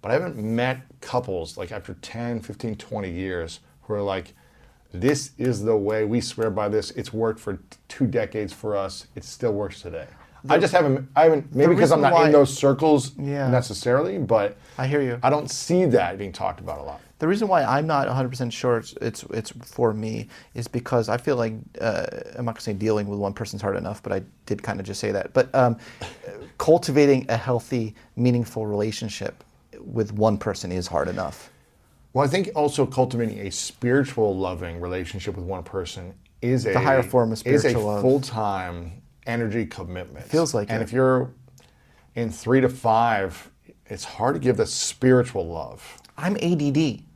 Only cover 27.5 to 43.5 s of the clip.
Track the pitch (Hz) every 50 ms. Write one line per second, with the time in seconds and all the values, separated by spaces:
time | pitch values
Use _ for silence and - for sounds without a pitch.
27.5 | 127 120 - - - 123 113 107 104 - - _ _ - 120 127 120 120 117 110
28.5 | - 113 110 107 104 101 107 110 107 - - 110 101 - - - - _ - _
29.5 | _ _ _ _ - - - - 120 117 110 104 104 104 107 113 104 101 - 110
30.5 | 98 - - 92 90 92 87 87 85 80 71 85 90 98 92 80 - - - -
31.5 | _ _ _ _ _ _ _ _ _ _ _ _ _ 127 143 143 135 185 196 196
32.5 | - 156 151 147 143 - 139 127 - 131 131 113 - 117 120 110 104 107 101 98
33.5 | - - - - - _ - 120 123 139 143 139 - - 110 104 98 92 95 90
34.5 | 90 87 87 87 85 85 87 87 90 92 90 82 - 98 - - 95 - 90 87
35.5 | 95 92 85 - - 98 90 85 - - 90 90 95 - _ _ _ _ - 120
36.5 | 127 131 104 110 95 123 123 147 135 131 120 - - 127 117 113 113 110 - 120
37.5 | 135 147 139 - 120 113 107 104 104 104 101 131 131 143 131 - 117 110 107 104
38.5 | 98 95 92 90 87 85 85 85 85 - - - _ _ _ 123 117 117 117 110
39.5 | 101 117 110 - - - 117 87 90 90 90 87 113 73 - - - 156 170 147
40.5 | - 117 104 104 113 110 113 104 117 127 131 131 131 127 123 127 - - - -
41.5 | _ - _ _ _ _ _ _ _ _ _ _ _ 117 117 113 - - - 110
42.5 | 123 135 127 127 127 - - 117 110 113 117 117 113 101 98 92 82 - - -